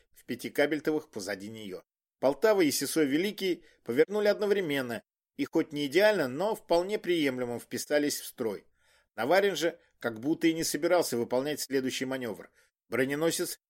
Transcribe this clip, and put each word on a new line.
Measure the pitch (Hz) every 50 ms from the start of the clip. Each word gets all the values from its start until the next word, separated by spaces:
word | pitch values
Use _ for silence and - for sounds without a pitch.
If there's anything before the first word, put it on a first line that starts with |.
| _ _ _
в | - -
пятикабельтовых | - 123 - - 113 - 147 143 147 156 147 - 160 156 151 - _
позади | - 110 92 101 101 92 98 110
неё. | 113 110 107 95 90 - - _ _ _ _ _ _ _
Полтава | - 135 143 - - 220 208 190
и | 170 139
Сысой | - - 139 - - 160 151
Великий | 131 139 160 190 214 - - 190 185 165 - - _ _ _ _
повернули | - 117 139 160 - 202 214 208 208
одновременно | 196 175 214 196 190 202 180 151 143 139 127 120 113 101 - _ _ _ _ _ _
и | - 143
хоть | - - 165 156 -
не | 147 147 147
идеально, | 135 135 185 208 214 214 180 143 123
но | 127 151 190 226 208
вполне | - - - 170 170 180 196 214 208
приемлемо | - 175 180 165 147 135 127 127 123 120 120 113
вписались | - - - 113 - - 147 147 147 143 - -
в | -
строй. | - - - 117 107 95 80 - _ _ _ _ _ _ _ _ _ _
Наварин | 104 117 139 175 196 202 196 175
же | 147 160 165 156 - _ _ _ _
как | - 120 113 110
будто | 120 151 165 160 165
и | 165 160
не | 165 151
собирался | - - 147 160 170 180 170 147 - 120
выполнять | 117 117 104 123 127 135 151 147 -
следующий | - - 131 135 131 131 - - 131
манёвр. | 127 135 131 123 113 95 85 - - _ _ _ _ _ _ _ -
Броненосец | 113 123 131 135 143 147 160 165 156 - 175 - - - _